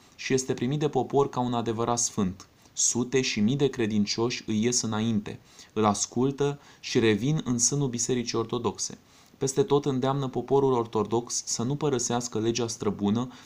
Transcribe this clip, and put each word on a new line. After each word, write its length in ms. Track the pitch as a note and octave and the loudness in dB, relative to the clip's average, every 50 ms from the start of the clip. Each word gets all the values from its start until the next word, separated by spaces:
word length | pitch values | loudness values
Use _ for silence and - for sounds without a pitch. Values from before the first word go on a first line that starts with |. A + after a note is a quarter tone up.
| - - _ | -20 -20 _
și 180 | - - - C3+ | -10 -2 0 0
este 200 | C3 C3 - B2+ | 0 0 -2 -4
primit 260 | - B2 B2+ D3 D3+ | -2 -2 -2 0 0
de 100 | D3+ D3 | 0 0
popor 400 | - C3 A#2 - - C#3 C3+ A#2 | 0 0 -2 2 2 2 2 2
ca 100 | - B2+ | 0 -2
un 140 | B2 B2 B2 | -2 -2 -2
adevărat 460 | A#2 A2 A#2 A2 A2 A#2 A#2+ A#2+ A#2 | -2 -2 -2 -2 -2 0 0 0 0
sfânt. 480 | - - - A2 G2 F2+ F#2 - - - _ _ - - - | -2 -2 0 0 -2 -2 -2 -6 -14 -20 _ _ -20 -10 -6
Sute 480 | - - - - A#2 B2 B2 - C3 | -2 -2 0 0 0 0 2 2 2
și 180 | C3 - - G#2+ | 2 2 2 2
mii 160 | G#2 A2+ C#3 | 2 2 4
de 120 | C#3+ D3 | 4 2
credincioși 760 | C3 - - A2+ G#2 A2 G#2 G2+ - - - A#2 B2 B2 - - | 2 2 0 0 0 2 2 0 0 0 0 0 -2 -2 -4 -4
îi 160 | - A2 G#2+ A2+ | -2 0 0 2
ies 180 | A#2+ A#2+ - | 2 2 0
înainte, 580 | - A2 G#2+ G#2+ A2 A#2 A2 G2+ - - - - - - - - - - - | -2 -2 -2 0 0 0 0 0 -2 -4 -8 -12 -16 -20 -20 -20 -20 -6 -2
îl 120 | G#2+ G#2+ | 2 2
ascultă 760 | G#2+ G2+ - - - - A#2+ B2+ C#3 C3 C3 C#3 C#3+ C#3+ - - - - - | 2 2 0 -2 -4 -2 0 0 0 0 0 -2 -2 -2 -6 -10 -20 -20 -14
și 200 | - - - B2+ | -6 -2 2 4
revin 420 | A2 A2 G#2+ G2 A#2+ C#3+ D#3 D#3 - | 4 4 4 4 2 0 0 0 0
în 140 | B2 B2 | -2 -2
sânul 300 | A#2 - - C#3+ D3 C#3+ | 0 0 0 0 0 -2
Bisericii 500 | C3 A#2 A#2 - - C3 B2 A#2 - - | -2 -2 -2 -2 -2 -2 -2 -2 -2 -2
Ortodoxe. 600 | A#2 A2 A2 B2 B2 A2+ G2+ F#2 - - - - - _ _ - - - _ - | -2 -2 -2 -2 -2 -2 -2 -4 -4 -8 -10 -10 -12 _ _ -20 -20 -20 _ -8
Peste 260 | - C3+ C3+ - C#3+ C#3 | -4 -4 0 2 0 2
tot 220 | - C#3 C#3+ - | 4 2 2 2
îndeamnă 420 | D3 C3 B2+ B2+ C3 C#3 C#3+ C3+ | 0 -2 0 0 0 0 0 -2
poporul 460 | B2+ - B2+ A#2 - C3+ C#3 C#3 C3+ B2+ | -4 -4 -4 0 2 4 4 4 4 4
ortodox 680 | A#2 A2+ A2+ - A2 G2+ G2+ A2+ A#2+ A#2+ - - - - | 2 0 0 0 0 0 2 0 0 0 -2 -4 -6 -4
să 180 | - - - A2+ | -4 -4 -2 -2
nu 120 | B2+ C#3+ | -2 -2
părăsească 640 | C#3+ D#3 D3 C3 A#2+ - - A#2+ B2+ B2 - - A2 | -2 0 0 0 0 0 -2 -2 -2 -2 -4 -4 -2
legea 280 | A2 A#2 A#2 B2 A#2 | 0 0 0 0 -2
străbună 640 | A2+ - - - G#2+ F#2+ - G2+ G2+ G#2+ A#2+ B2 B2+ - - - | -4 -4 -4 -2 -2 0 2 2 2 2 2 0 -4 -8 -14 -20